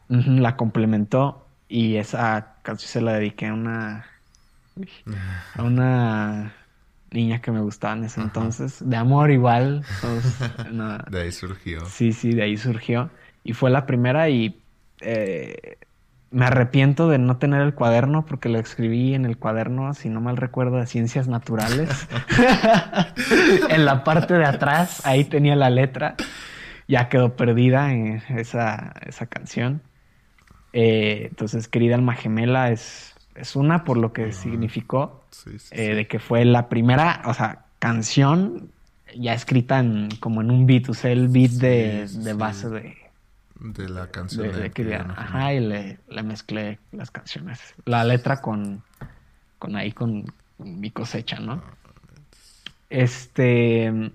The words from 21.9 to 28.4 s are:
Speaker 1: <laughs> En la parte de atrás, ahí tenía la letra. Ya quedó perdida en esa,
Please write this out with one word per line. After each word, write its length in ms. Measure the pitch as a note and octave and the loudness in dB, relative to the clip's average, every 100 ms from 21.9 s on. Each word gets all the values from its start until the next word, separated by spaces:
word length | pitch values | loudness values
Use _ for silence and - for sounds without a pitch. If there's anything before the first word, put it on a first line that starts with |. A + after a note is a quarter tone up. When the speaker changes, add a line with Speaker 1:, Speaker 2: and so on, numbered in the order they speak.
| C3+ - | -4 -6
Speaker 1:
<laughs> 1600 | A#2+ - - B3 A3 A3 G#3+ - - E3+ - B3+ D#4+ F4 - D#4 | -8 0 4 6 6 4 4 2 -2 -2 -4 0 4 6 6 4
En 160 | D#3+ | 4
la 200 | D3 C3+ | 4 4
parte 300 | D#3 D#3+ D#3+ | 2 2 4
de 100 | F3 D3 | 4 4
atrás, 540 | - C#3 D3+ F3+ - | 2 2 2 0 -2
ahí 200 | C#3+ C3 C#3+ | 0 2 2
tenía 300 | D3+ C#3+ C#3+ | 2 4 4
la 140 | C3 | 4
letra. 540 | B2 C3+ C3 D3+ - - - - - - - - | 4 2 0 -6 -6 -10 -12 -18 -18 -18 -12 0
Ya 200 | C3 A#2+ | 2 4
quedó 280 | C3 B2 B2+ | 4 2 2
perdida 560 | A#2+ A#2 B2+ B2+ C#3+ | 2 4 4 4 2
en 300 | B2 A2 A2 - | 0 -2 -4 -6
esa, 640 | A#2+ | -6